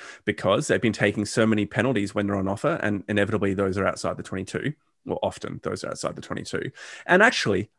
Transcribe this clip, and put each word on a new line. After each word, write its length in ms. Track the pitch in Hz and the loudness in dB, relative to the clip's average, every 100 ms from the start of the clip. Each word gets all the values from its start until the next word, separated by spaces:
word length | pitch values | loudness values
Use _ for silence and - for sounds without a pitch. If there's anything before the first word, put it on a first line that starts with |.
| - - - | -18 -4 -4
because 420 | 104 98 110 156 | 0 2 2 2
they've 140 | 98 | 2
been 100 | 113 | 2
taking 320 | 104 104 107 | 2 2 2
so 240 | 104 - 110 | 0 2 4
many 180 | 107 101 | 4 2
penalties 480 | - 117 117 101 | 2 2 2 0
when 140 | 104 101 | 0 0
they're 80 | 101 | 0
on 140 | 95 | -2
offer, 280 | 98 147 170 | 0 0 0
and 220 | 104 101 - | -2 -2 -2
inevitably 460 | 104 101 107 98 | 0 2 2 0
those 240 | 95 98 95 | 2 0 2
are 100 | 92 | 0
outside 300 | - 87 87 | 0 -4 -6
the 60 | |
twenty-two. 500 | - 95 95 - 135 151 _ _ - | -6 -8 -6 -4 -4 -6 _ _ -8
Well, 140 | - | -4
often 380 | 95 - - 85 | -4 -4 -8 -8
those 220 | - 98 - | -6 -6 -6
are 40 | |
outside 280 | - - - | -6 -6 -8
the 40 | |
twenty-two. 500 | - - - - - - - - - | -8 -8 -6 -6 -6 -10 -16 -12 2
And 180 | 180 | 6
actually, 460 | 226 - - 95 - | 6 4 2 0 -2